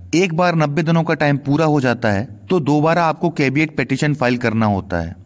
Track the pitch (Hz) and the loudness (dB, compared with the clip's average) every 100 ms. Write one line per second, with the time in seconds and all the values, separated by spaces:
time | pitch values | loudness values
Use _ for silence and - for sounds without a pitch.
0 | - 160 190 160 180 165 147 147 160 165 | -4 0 0 0 0 2 0 0 0 0
1 | 160 156 147 143 135 151 156 147 127 113 | 0 0 0 0 0 0 2 2 0 0
2 | 110 98 - - - 180 143 147 160 175 | 0 0 -4 -10 -2 0 2 2 2 2
3 | 165 - 170 160 135 139 156 147 127 135 | 0 0 -2 0 0 0 -2 -2 -4 -2
4 | 151 147 123 123 117 110 107 95 92 85 | 0 0 0 0 0 0 0 0 -2 -4
5 | 82 - | -4 -8